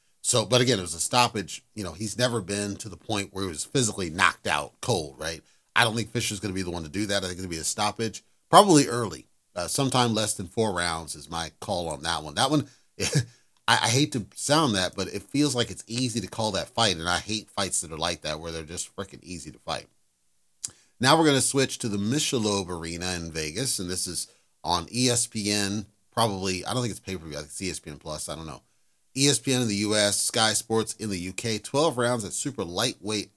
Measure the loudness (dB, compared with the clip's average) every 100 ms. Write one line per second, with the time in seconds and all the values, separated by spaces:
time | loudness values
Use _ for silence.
0 | _ _ 0 0 4 4 4 2 0 -4
1 | 0 4 4 2 -6 -8 -14 -10 -10 -6
2 | -6 0 0 0 -2 -2 -4 -6 -12 -12
3 | -4 -2 -2 -4 -6 -6 -2 0 0 0
4 | -4 4 4 4 -2 -2 -2 -6 -2 0
5 | -2 -6 -8 -8 -12 _ _ 2 4 2
6 | -2 -2 -4 -4 -4 -4 -4 -6 -6 -4
7 | -2 0 -2 -6 -6 -4 -4 -2 -2 -2
8 | -6 -6 -16 _ _ 8 10 8 6 0
9 | -4 -8 -16 _ _ -8 -4 0 2 4
10 | 4 2 0 -2 -4 0 0 2 0 -2
11 | -6 -12 -8 -8 -8 -8 -4 -4 -4 -4
12 | -4 -4 -2 0 2 2 0 -8 _ -6
13 | -2 0 0 -4 _ _ 4 4 4 2
14 | 0 -2 -8 -6 2 4 4 2 0 -2
15 | -6 -8 -4 0 2 0 -2 -6 -8 -4
16 | -2 -2 -6 -4 -2 -2 -2 2 2 2
17 | 0 -2 -2 -8 -8 -6 -2 -2 -4 -4
18 | -4 -4 -6 -8 -8 -10 -8 -10 -10 -12
19 | -14 -14 -14 -14 -14 -14 -10 -10 -10 _
20 | _ _ _ _ _ _ -14 -14 _ 2
21 | 6 8 8 6 4 2 0 -2 -4 -2
22 | 0 0 0 0 2 0 -2 -6 -6 -6
23 | -6 -6 -6 -6 -6 -4 -4 -4 -4 -4
24 | -4 -6 -8 _ _ _ -2 -2 0 0
25 | 2 2 0 -2 0 0 0 -4 -8 _
26 | _ 0 0 0 -2 -2 -4 -4 -4 -6
27 | -8 -10 -8 -10 -10 -8 -6 -6 -10 -14
28 | -10 -8 -8 -10 -10 -14 _ _ _ _
29 | _ 2 4 4 2 0 0 0 0 2
30 | 2 2 0 2 2 2 0 -2 -2 -4
31 | -6 -6 -6 -6 -6 -6 -4 0 0 2
32 | 0 0 -4 -6 -6 -6 -6 -2 -2 -4
33 | -4 -4 -4